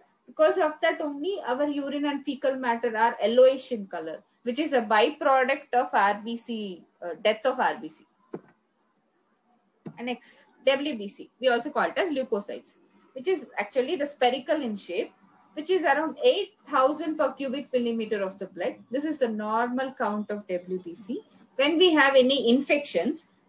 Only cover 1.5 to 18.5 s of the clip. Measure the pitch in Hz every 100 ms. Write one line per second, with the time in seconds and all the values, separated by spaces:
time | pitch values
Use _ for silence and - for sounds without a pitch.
1.5 | 254 294 285 277 294 285 277 285 262 269
2.5 | 262 254 233 240 220 233 233 208 240 262
3.5 | 269 - 233 196 175 160 156 _ _ 233
4.5 | 247 311 269 214 220 254 302 294 269 254
5.5 | 277 - 240 262 - - 208 220 233 -
6.5 | 226 208 180 _ _ 175 165 208 214 262
7.5 | 254 180 151 156 - _ _ _ - -
8.5 | _ _ _ _ _ _ _ _ _ _
9.5 | _ _ _ - 160 240 240 - - -
10.5 | _ - 269 285 233 202 - - _ 254
11.5 | 240 294 233 185 208 370 269 254 208 -
12.5 | - - _ _ _ _ 269 254 359 233
13.5 | - 202 262 254 339 285 - 247 262 285
14.5 | 311 247 208 - 175 - _ _ _ _
15.5 | - 311 370 311 285 311 - 247 339 381
16.5 | _ - 277 262 294 320 311 269 262 277
17.5 | 269 277 254 240 226 214 214 190 190 185